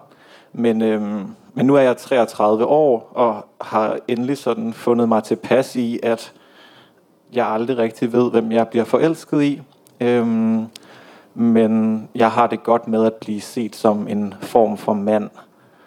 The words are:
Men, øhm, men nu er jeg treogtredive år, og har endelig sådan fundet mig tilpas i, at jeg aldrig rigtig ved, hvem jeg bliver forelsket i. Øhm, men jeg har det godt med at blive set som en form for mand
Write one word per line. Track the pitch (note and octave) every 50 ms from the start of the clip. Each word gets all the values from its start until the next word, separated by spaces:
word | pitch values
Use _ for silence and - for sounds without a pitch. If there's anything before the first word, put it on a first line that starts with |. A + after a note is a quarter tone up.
| - _ _ _ - - - - _ _
Men, | - A#2+ A#2 A#2 A2+ A2
øhm, | A2 A2 G#2+ G#2+ G#2 G#2 G#2 G#2 F#2+ F2 - - _ _ _
men | C3 B2
nu | C3 C#3+
er | C#3+
jeg | C3+ B2+ A#2+
treogtredive | - - - C#3 B2 A2+ - - - G#2+ G#2+ A2 G#2+ A#2+
år, | B2 C#3+ D3+ D#3 D3 A#2+ A2 - - -
og | - B2+ A#2 A2 G#2+ - _ _ _
har | - - - G#2+ A2 G#2+ G#2 - - -
endelig | B2 A#2 B2 B2+ C#3+ C#3
sådan | - B2+ A2+ A2 A2+ A2+
fundet | A2+ - - B2 A#2+ A#2+ A#2+ A2+
mig | A2+ G#2+ -
tilpas | - A#2+ - - - A#2 B2 C3+ - -
i, | B2+ A#2+ A#2 A#2 -
at | - A#2 A2+ - - - - _ _ _ _ - - - - - - _ _ _ _ _ _ _ _ _
jeg | A#2 A#2+ A2+
aldrig | G#2+ A2 A2 A#2+ A#2+ C3+ A#2+
rigtig | A2+ A2+ - - B2+ A#2
ved, | A#2 A#2+ B2 A#2+
hvem | A2+ A2+ A2 A2+
jeg | A2+ A2+ A2+ -
bliver | - A#2 A2
forelsket | - - A#2+ D3 E3 E3 - - - - D3+
i. | C#3+ C#3+ C#3+ - - _ _ _ _ _ _ _
Øhm, | B2 A#2+ B2 A#2+ A#2 A#2 A2+ A2+ A2+ A2+ A2+ A2 A2 A2+ - - - - - - - - - - _ _ _
men | A2 A#2 A#2 A2+ A2+ A2+ G#2+ A2 A2 A2 A2 A2 A2 A2 - _
jeg | B2 A2+ A2
har | G#2+ A#2+ A#2
det | A2+ A2 G#2+
godt | - - A#2 A#2 - A#2
med | A2 A2 A2
at | A2+ A2
blive | - - - G#2+ G#2
set | - - - B2+ A#2 G#2 -
som | - - A2+ G#2 G#2+ G2 -
en | G#2+ G#2 G#2 G2 - -
form | - - - B2 A2 G#2+ G#2
for | G2 - -
mand | G#2+ G#2 G2+ G#2+ G#2+ G#2+ G#2 - - - - _ _ _ _ _ _ _ _